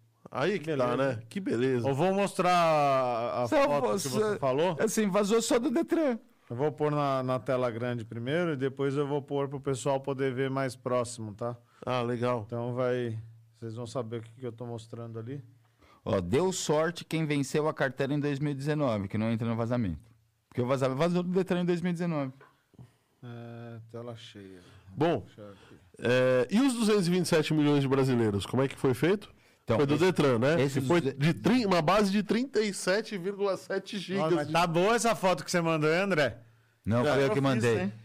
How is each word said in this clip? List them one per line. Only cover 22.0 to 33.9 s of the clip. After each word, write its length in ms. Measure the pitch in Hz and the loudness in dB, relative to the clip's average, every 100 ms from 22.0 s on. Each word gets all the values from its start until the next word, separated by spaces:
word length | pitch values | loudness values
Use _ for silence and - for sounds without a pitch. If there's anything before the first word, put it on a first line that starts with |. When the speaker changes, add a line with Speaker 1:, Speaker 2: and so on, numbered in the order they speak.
| 175 156 135 131 - _ _ - 123 _ _ _ | -2 -2 -4 -8 -20 _ _ -20 -20 _ _ _
Speaker 2:
É, 560 | 123 120 117 117 117 117 113 | -16 -14 -14 -14 -14 -16 -14
tela 240 | 117 120 | -14 -12
cheia. 460 | 113 - 104 98 92 87 - - | -14 -16 -18 -18 -20 -20 -20 -8
Speaker 1:
Bom, 260 | 95 160 143 | 0 2 2
Speaker 2:
Deixa 160 | - - | -4 -16
eu 80 | 104 | -20
aqui. 280 | 98 - - _ - | -20 -20 -20 _ -6
Speaker 1:
é, 480 | 113 127 127 127 123 | 0 4 4 4 2
e 100 | 202 | 2
os 140 | 277 | 2
duzentos 340 | 233 214 208 170 | 2 2 2 2
e 20 | |
vinte 140 | 180 | 2
e 40 | 170 | 2
sete 260 | 165 151 | 2 2
milhões 260 | 156 147 143 | 2 4 4
de 80 | 135 | 4
brasileiros, 560 | 135 131 120 110 101 | 2 4 4 2 0
como 180 | - 117 | 0 0
é 60 | 135 | 0
que 80 | - | 2
foi 160 | 135 | 0
feito? 400 | 120 156 208 - - _ _ | 2 2 0 -4 -20 _ _
Speaker 3:
Então, 140 | - 113 | -2 2
Speaker 1:
Foi 80 | 143 | 2
do 80 | |
Speaker 3:
esse, 100 | 147 | 4
Speaker 1:
Detran, 340 | 180 175 143 117 | 2 4 4 4
né? 220 | 131 165 | 4 2
Speaker 3:
esse 180 | 139 135 | 2 0
Speaker 1:
Que 60 | 135 | 2
foi 140 | 175 | 2
Speaker 3:
de- 140 | 139 | 0
Speaker 1:
de 180 | 127 151 | 0 0
trin-, 300 | - - 254 202 | 2 2 2 4
uma 140 | 180 | 2
base 300 | 156 202 202 | 4 4 4
de 100 | 202 | 2
trinta 380 | 196 226 262 214 | 0 0 0 0
e 120 | 214 | 0
sete 420 | 185 - 196 220 202 | -2 0 0 -2 -6
vírgula 400 | 180 196 196 185 | -6 -2 -2 -2
sete 420 | - 190 190 | -4 -6 -6